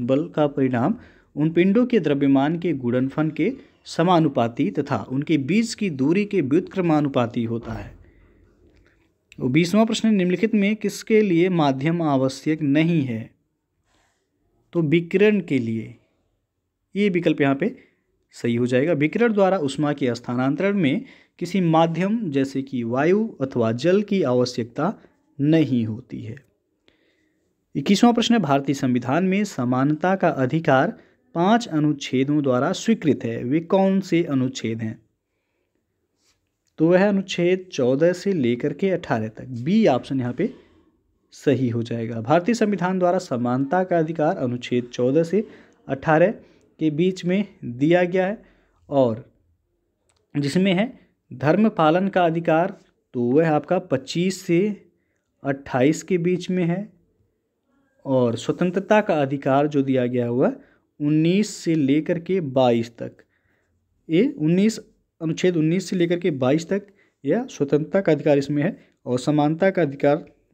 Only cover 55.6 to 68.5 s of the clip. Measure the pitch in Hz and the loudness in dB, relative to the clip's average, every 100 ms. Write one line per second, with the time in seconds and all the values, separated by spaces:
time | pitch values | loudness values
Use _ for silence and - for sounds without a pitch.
55.6 | - 131 139 156 - 180 175 175 180 185 | -2 2 2 2 -2 -2 0 -2 -2 -2
56.6 | 170 180 214 _ _ _ _ _ _ _ | 0 -2 -6 _ _ _ _ _ _ _
57.6 | _ _ _ _ 139 131 120 113 - - | _ _ _ _ -2 2 2 0 -4 -2
58.6 | 180 185 190 214 208 156 139 139 139 135 | -2 -2 2 2 2 0 0 -2 0 2
59.6 | 147 143 135 127 123 123 120 123 196 277 | 2 0 0 0 0 -2 -2 0 0 -2
60.6 | - _ _ - 147 156 165 190 214 - | -14 _ _ -6 0 2 2 2 -2 -4
61.6 | 170 160 135 151 160 170 165 190 143 135 | -2 0 2 0 0 -4 -2 -4 -2 2
62.6 | 127 117 113 - 123 - _ _ _ _ | 4 2 -2 -8 -14 -16 _ _ _ _
63.6 | _ _ _ _ - 160 277 285 156 180 | _ _ _ _ -2 2 2 0 0 2
64.6 | 214 - - _ _ - 165 160 185 170 | 2 0 -10 _ _ -8 -6 0 0 2
65.6 | 156 185 - 190 170 170 185 139 127 160 | 0 0 -2 -2 0 0 -2 0 0 0
66.6 | 165 196 - _ _ _ 135 208 262 - | 0 -6 -6 _ _ _ -4 -2 -4 -6
67.6 | 139 147 151 190 190 147 156 143 139 | 0 0 0 -2 0 0 2 0 0